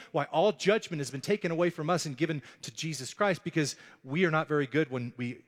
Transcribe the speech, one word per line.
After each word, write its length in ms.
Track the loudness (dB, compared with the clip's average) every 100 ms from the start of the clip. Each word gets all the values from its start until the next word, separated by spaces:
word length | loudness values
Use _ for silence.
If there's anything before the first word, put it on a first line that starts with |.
| -4
why 120 | -2
all 280 | 0 4 4
judgment 480 | 4 2 2 0 -6
has 100 | -6
been 100 | -4
taken 300 | -2 0 0
away 200 | 2 0
from 200 | 0 0
us 160 | 0 0
and 100 | -2
given 260 | -2 -2 -8 -14
to 100 | -14
Jesus 420 | -8 -6 -6 -8
Christ, 280 | 0 0 0
because 340 | -2 0 0 -2 -14 -20
we 200 | -6 0
are 60 | 2
not 180 | 2 2
very 180 | 0 2
good 240 | 0 0
when 220 | -2 -6 -6
we 260 | -6 -8